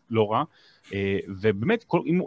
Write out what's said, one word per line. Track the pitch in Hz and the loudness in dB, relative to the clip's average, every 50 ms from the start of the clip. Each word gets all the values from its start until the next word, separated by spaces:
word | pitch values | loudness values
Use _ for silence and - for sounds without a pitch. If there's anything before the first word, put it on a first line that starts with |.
| _ - | _ -2
לא | 113 110 107 104 | 2 2 2 2
רע, | 107 123 151 - _ _ _ - _ _ _ - 98 | 2 -2 -2 -4 _ _ _ -20 _ _ _ -8 -6
אה, | 98 98 98 98 92 - - 98 90 | -4 -2 0 -2 -2 -4 -6 -8 -2
ובאמת, | 98 110 101 98 113 165 233 233 - | 0 0 0 2 0 0 0 0 -2
כל, | - - - - | -2 -2 -2 0
אם, | 139 170 185 - | 2 0 0 2